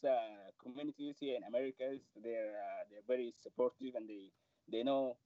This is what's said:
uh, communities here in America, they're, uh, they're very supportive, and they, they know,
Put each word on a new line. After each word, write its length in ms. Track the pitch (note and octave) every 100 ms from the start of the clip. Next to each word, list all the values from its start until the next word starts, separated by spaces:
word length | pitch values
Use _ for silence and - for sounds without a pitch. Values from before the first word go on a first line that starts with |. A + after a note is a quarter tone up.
uh, 500 | C#3 B2+ A2 G#2 G2 -
communities 540 | B2+ B2+ D3 C#3+ D3 C#3+
here 180 | C#3 B2
in 60 |
America, 560 | G2+ A#2+ C3+ C3 B2+ C3+ B2 G#2+
they're, 400 | A2 A2+ A2 G#2
uh, 200 | G2+ G2 G#2
they're 180 | G#2 G#2
very 280 | B2+ A#2+ -
supportive, 540 | - - B2 - C3 B2
and 120 | A2
they, 220 | G#2 G2 _ _ _ -
they 120 | A2
know, 320 | B2 C3+ C3 A#2+